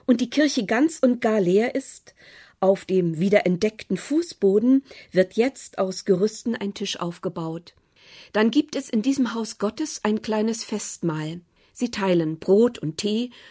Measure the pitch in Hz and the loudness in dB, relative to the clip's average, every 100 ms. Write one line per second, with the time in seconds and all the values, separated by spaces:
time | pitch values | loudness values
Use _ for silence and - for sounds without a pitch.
0 | - 240 240 - 302 269 190 226 320 - | 0 0 0 0 0 0 -2 0 0 2
1 | 254 240 226 214 175 196 240 277 - - | 0 2 0 2 4 2 2 -4 -8 -14
2 | - _ - - - _ 190 196 - 185 | -20 _ -20 -20 -20 _ 0 2 0 0
3 | 170 156 190 202 165 175 214 - - 185 | 0 0 2 4 4 0 -2 -4 -6 -6
4 | - 302 349 - 196 202 240 269 - - | -2 -2 -2 0 2 4 4 4 2 -12
5 | - 180 185 - 254 - - - 190 180 | -2 0 2 0 -2 -4 -8 -4 -4 -2
6 | - 185 214 220 - 220 202 - 196 - | 0 2 0 -2 -6 -4 -6 -6 -8 -6
7 | 175 175 185 175 160 165 - _ _ _ | -8 -6 -8 -6 -8 -8 -14 _ _ _
8 | - - - 202 226 285 311 - - 220 | -20 -20 -4 0 2 2 0 -4 -4 -2
9 | 226 277 233 226 220 - 208 - 302 - | 0 0 -2 -4 -6 -4 -6 -4 -6 -4
10 | 214 214 - 214 220 226 - 208 - - | -2 -2 -2 -2 0 -2 -6 -6 -6 -4
11 | 170 156 156 175 - _ _ - 240 214 | -4 -4 -6 -10 -16 _ _ -6 -6 -2
12 | 190 180 160 160 - 196 240 240 151 156 | 0 2 0 -2 2 4 4 0 -8 -4
13 | 208 214 247 - - | -4 -2 -4 -10 -20